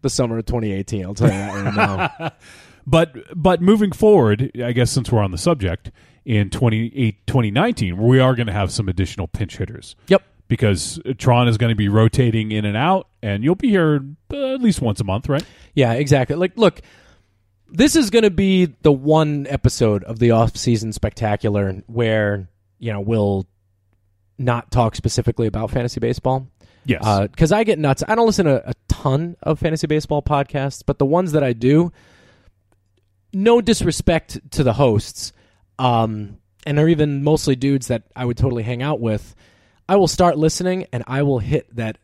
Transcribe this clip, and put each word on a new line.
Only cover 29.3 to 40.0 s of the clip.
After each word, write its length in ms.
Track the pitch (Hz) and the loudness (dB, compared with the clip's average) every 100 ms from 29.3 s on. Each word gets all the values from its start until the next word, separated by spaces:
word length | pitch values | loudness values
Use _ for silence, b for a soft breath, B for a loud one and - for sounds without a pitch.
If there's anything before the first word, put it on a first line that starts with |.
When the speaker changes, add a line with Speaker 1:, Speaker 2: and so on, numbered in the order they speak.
| 175 | -6
Speaker 1:
of 160 | - 156 | -4 -2
fantasy 260 | 170 156 156 | -2 -2 -2
baseball 360 | 151 - 147 | -2 -2 -4
podcasts, 580 | - 147 143 143 135 - - | -2 -2 -2 -4 -6 -6 -6
but 120 | 143 | -2
the 80 | 139 | 0
ones 280 | 165 185 | 0 0
that 100 | 147 | 0
I 80 | 135 | 0
do, 400 | 117 120 151 175 b b b b b b b _ _ _ _ _ _ _ | 0 2 2 2 b b b b b b b _ _ _ _ _ _ _
no 280 | 190 214 240 | -2 4 4
disrespect 800 | 220 226 175 156 - 165 - - - | 4 0 0 -2 0 -2 -2 -16 -10
to 120 | - | -2
the 100 | 127 | 0
hosts, 600 | 110 139 104 - - - _ _ _ _ - | 2 2 2 -2 -12 -16 _ _ _ _ -2
um, 600 | 127 120 113 107 101 - _ _ 151 | 0 2 0 -4 -10 -14 _ _ -4
and 120 | 147 | 2
they're 120 | 160 | 2
even 340 | 165 151 139 | 2 0 0
mostly 320 | 143 156 - 131 | 0 0 0 0
dudes 320 | 135 139 123 | 0 -2 -2
that 160 | 117 _ - | -6 _ -8
I 100 | 127 | -6
would 120 | 117 | -2
totally 260 | 131 120 | -2 -2
hang 180 | 110 120 | -6 -6
out 180 | 139 143 | -4 -4
with, 360 | 113 104 - - b b b b - | -2 -4 -8 -20 b b b b -2
I 80 | |
will 120 | 196 | 2